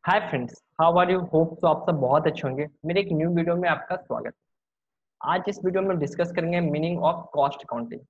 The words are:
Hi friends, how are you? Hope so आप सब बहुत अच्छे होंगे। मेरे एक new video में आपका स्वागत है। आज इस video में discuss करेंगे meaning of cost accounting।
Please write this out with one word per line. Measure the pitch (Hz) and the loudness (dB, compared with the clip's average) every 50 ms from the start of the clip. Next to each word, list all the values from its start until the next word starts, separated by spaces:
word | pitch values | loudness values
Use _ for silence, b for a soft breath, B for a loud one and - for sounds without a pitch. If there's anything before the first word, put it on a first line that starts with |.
| - | 0
Hi | - 185 214 196 170 | 0 0 0 0 -2
friends, | - 131 123 117 - - _ _ _ - | -4 -4 -4 -6 -10 -16 _ _ _ 4
how | 160 165 170 180 | 4 4 6 6
are | 180 180 | 4 4
you? | 185 185 175 - | 2 0 0 2
Hope | - 156 165 165 165 - | 2 2 2 2 0 0
so | - | 2
आप | 165 156 156 - - | 2 2 2 0 -2
सब | 170 147 | 0 0
बहुत | 131 123 135 156 156 160 | 2 4 2 4 2 2
अच्छे | 151 - - 135 | -2 0 -4 -4
होंगे। | 131 135 151 147 _ _ - | -4 -4 -6 -8 _ _ -6
मेरे | 156 175 196 | -2 0 0
एक | 202 175 | 0 0
new | 170 151 156 170 175 | 0 0 0 2 0
video | 170 165 170 170 | 0 0 0 0
में | 175 180 170 | 0 2 0
आपका | 156 147 - - 180 | 0 -2 -2 -8 -8
स्वागत | 185 - _ - - - - - | -8 -6 _ -8 -6 -6 -10 -12
है। | _ _ _ _ _ _ _ _ _ _ _ _ _ _ _ _ _ - 143 165 | _ _ _ _ _ _ _ _ _ _ _ _ _ _ _ _ _ -4 -2 -2
आज | 190 180 208 | 0 -2 -4
इस | 196 208 - | -6 -2 -2
video | 185 180 196 190 | 0 0 0 0
में | 196 185 165 | 0 0 0
discuss | 147 139 - - 175 170 175 | -2 -4 -2 -2 -2 -2 0
करेंगे | 180 165 170 175 175 | -4 -2 0 0 0
meaning | 170 156 143 151 156 170 175 - - 156 | 0 0 0 0 -2 -2 -2 0 2 0
of | 175 170 - - - | 0 0 -6 -6 0
cost | 147 139 139 135 - - | 0 0 0 0 -4 -12
accounting। | - 117 120 120 117 117 - - _ | -10 -8 -8 -8 -8 -10 -14 -16 _